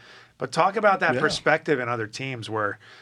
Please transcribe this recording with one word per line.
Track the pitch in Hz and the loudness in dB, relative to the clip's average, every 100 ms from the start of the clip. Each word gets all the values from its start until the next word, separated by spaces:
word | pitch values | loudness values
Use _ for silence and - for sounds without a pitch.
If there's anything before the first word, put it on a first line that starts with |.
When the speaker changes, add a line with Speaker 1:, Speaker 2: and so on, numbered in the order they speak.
| - - - _ | -20 -20 -20 _
Speaker 1:
But | 135 | -4
talk | 165 180 208 | 2 2 2
about | 208 185 | 2 4
that | 175 | 2
Speaker 2:
Yeah. | 131 | 2
Speaker 1:
perspective | 151 - 160 156 165 135 | 0 0 2 2 2 -2
in | 120 | 0
other | 120 110 | -4 -6
teams | - 135 123 107 | -8 -8 -8 -6
where | 110 104 98 - - | -4 -2 -4 -14 -20